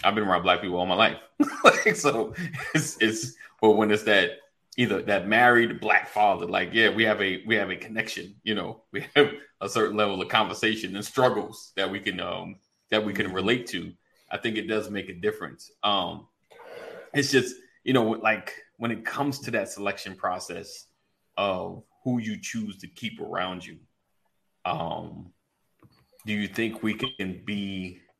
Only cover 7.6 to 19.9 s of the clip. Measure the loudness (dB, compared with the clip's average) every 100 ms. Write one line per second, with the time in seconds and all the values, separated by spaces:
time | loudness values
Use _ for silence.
7.6 | 0 -6 -6 -6 -6 -8 -12 -10 -4 -4
8.6 | -4 -10 _ -10 2 4 4 2 -14 _
9.6 | -4 0 2 2 0 0 0 2 2 0
10.6 | 0 0 -4 -8 -4 2 2 2 -4 -10
11.6 | -10 -4 -4 -2 -4 -4 -6 -6 -10 -16
12.6 | _ _ _ 0 0 -2 -2 -2 2 0
13.6 | 0 -8 -10 -14 _ _ _ -6 -4 -4
14.6 | -2 -4 -4 -8 -10 -6 -4 -4 -8 -14
15.6 | -20 _ 0 0 -2 -8 -16 _ _ -20
16.6 | -20 -16 -16 -16 -4 -2 2 4 2 -2
17.6 | -18 _ 2 4 4 2 0 0 -4 -14
18.6 | -18 _ -6 -4 -6 -4 -4 -4 -4 -4
19.6 | -4 -4 -6